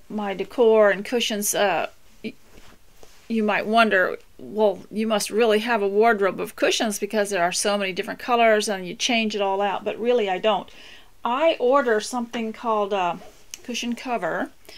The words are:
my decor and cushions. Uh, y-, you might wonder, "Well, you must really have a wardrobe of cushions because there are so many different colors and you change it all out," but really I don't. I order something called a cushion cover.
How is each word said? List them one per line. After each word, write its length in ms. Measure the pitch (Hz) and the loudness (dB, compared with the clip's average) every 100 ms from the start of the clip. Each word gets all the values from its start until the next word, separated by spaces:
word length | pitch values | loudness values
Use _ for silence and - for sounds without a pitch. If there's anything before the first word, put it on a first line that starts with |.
| - | -10
my 240 | 208 202 | -6 -6
decor 580 | 185 190 - 226 220 202 | -6 -4 4 6 8 6
and 140 | 185 | 4
cushions. 500 | 208 240 - 208 202 | -2 -2 -2 -2 -2
Uh, 340 | 165 202 156 - - - - | 0 2 0 -4 -10 -20 -14
y-, 80 | 220 - - - - - - - - - - | -14 -14 -20 -20 -20 -20 -20 -20 -20 -18 -4
you 140 | 226 | 0
might 240 | 208 185 208 | 0 0 2
wonder, 500 | 226 226 196 185 - - - | 4 4 4 0 -2 -12 -20
"Well, 400 | - 208 214 185 - | -8 0 2 0 -6
you 160 | 202 220 | -4 0
must 220 | 208 - | -2 0
really 300 | 202 233 214 | 2 4 2
have 240 | 233 226 | 2 0
a 60 | 202 | 2
wardrobe 520 | 202 233 214 196 175 | 4 4 4 0 -2
of 160 | 180 - | -8 -2
cushions 420 | 311 370 233 202 | 0 0 -2 -4
because 300 | 202 220 202 | -4 -2 -2
there 140 | 196 | 0
are 100 | 170 | 0
so 240 | 185 208 202 | 0 -2 -2
many 160 | 190 | -2
different 260 | 180 202 - | -6 -8 -8
colors 480 | - 233 226 214 208 | 0 4 4 4 0
and 220 | 190 180 | -4 -8
you 60 | |
change 400 | - - 226 214 | -4 -2 0 0
it 80 | 214 | -2
all 180 | 196 190 | -2 0
out," 240 | 202 180 | -2 -2
but 160 | 202 - | -6 -4
really 300 | 240 247 196 | 0 0 0
I 80 | 185 | 0
don't. 320 | 220 143 143 - - - - - | 0 0 -4 -18 -20 -20 -20 -10
I 360 | 233 247 330 - | -4 0 2 2
order 400 | 247 277 247 214 | 2 2 2 0
something 540 | 208 247 233 240 220 | -2 -6 -6 -6 -8
called 400 | 220 240 214 196 | -6 -4 -2 -2
a 240 | 202 175 170 - - - - | -2 -2 -4 -12 -20 -20 -16
cushion 320 | - 233 240 | -10 -8 -8
cover. 580 | 233 269 233 170 175 277 - - | -8 -6 -4 -4 -4 -6 -12 -20